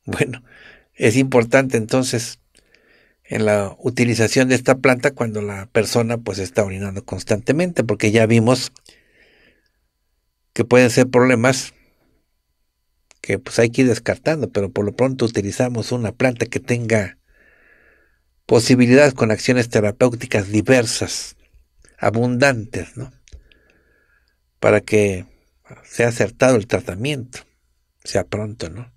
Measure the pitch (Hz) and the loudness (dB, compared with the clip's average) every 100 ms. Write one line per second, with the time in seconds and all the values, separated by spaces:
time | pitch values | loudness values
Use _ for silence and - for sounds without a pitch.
0 | - 95 131 123 _ - - - _ - | -8 -4 -4 -6 _ -20 -20 -20 _ -2
1 | 123 123 135 131 117 135 131 117 110 131 | 0 2 2 0 2 0 2 -2 -2 -2
2 | 127 120 - - _ _ _ _ _ _ | -2 -4 -6 -14 _ _ _ _ _ _
3 | _ _ _ 110 107 104 98 - 131 120 | _ _ _ -2 0 0 -2 -6 -6 0
4 | 120 117 110 135 127 127 127 131 131 123 | 0 2 0 2 2 2 2 2 2 2
5 | 139 135 120 107 104 101 98 117 101 120 | -2 -2 -6 -4 -8 -10 -4 -2 0 0
6 | 113 117 113 95 92 - 98 95 101 95 | 0 -4 -6 -8 -4 -2 -2 -4 -8 -10
7 | - 95 - 107 - 143 180 170 110 104 | -10 -12 -4 -4 0 -2 0 -2 -2 0
8 | 110 110 110 117 113 131 - _ _ _ | 2 4 4 4 4 0 -4 _ _ _
9 | _ _ _ _ _ _ _ _ _ _ | _ _ _ _ _ _ _ _ _ _
10 | _ _ _ _ _ - 117 123 123 123 | _ _ _ _ _ -6 2 4 6 4
11 | 127 123 127 120 127 131 - _ _ _ | 4 4 4 4 2 0 -8 _ _ _
12 | _ _ _ _ _ _ _ _ _ _ | _ _ _ _ _ _ _ _ _ _
13 | _ _ - 98 - - 117 120 127 110 | _ _ -4 -4 -2 0 2 2 2 0
14 | - 95 - 156 113 - 98 - 104 - | -2 -4 -2 -2 -4 -4 -4 -2 -4 -2
15 | 131 131 117 113 101 - 123 120 - 123 | -2 0 -2 -2 -4 -4 -4 -4 -6 -4
16 | 110 - 127 120 117 113 - 120 113 110 | -6 -2 -2 -2 -6 -6 -4 -4 0 -2
17 | 95 - _ _ _ _ _ _ _ _ | -2 -12 _ _ _ _ _ _ _ _
18 | _ _ _ _ - 117 117 127 120 127 | _ _ _ _ 2 2 4 4 6 6
19 | 147 131 113 107 - 123 120 113 104 - | 6 4 -2 0 0 0 0 0 0 0
20 | 127 117 - 110 98 107 101 131 117 - | 0 0 -4 -4 0 -2 4 2 2 -6
21 | 95 - - _ _ _ _ _ _ _ | -6 -8 -12 _ _ _ _ _ _ _
22 | - 110 123 123 139 120 101 95 87 - | -2 0 -2 2 2 0 -8 -12 -12 -14
23 | 131 _ _ - _ _ _ _ _ _ | -16 _ _ -20 _ _ _ _ _ _
24 | _ _ _ _ _ _ 107 104 - 107 | _ _ _ _ _ _ 2 2 2 0
25 | 101 92 - _ _ _ _ - _ - | 0 -4 -12 _ _ _ _ -20 _ -2
26 | 120 117 104 - 127 123 95 95 90 92 | -2 0 -4 2 2 2 0 -4 -4 -8
27 | 135 143 131 - _ _ _ _ _ _ | -6 -6 -10 -18 _ _ _ _ _ _
28 | - 98 90 104 107 107 90 95 120 | -6 -6 -4 -8 -8 -10 -14 -14 -18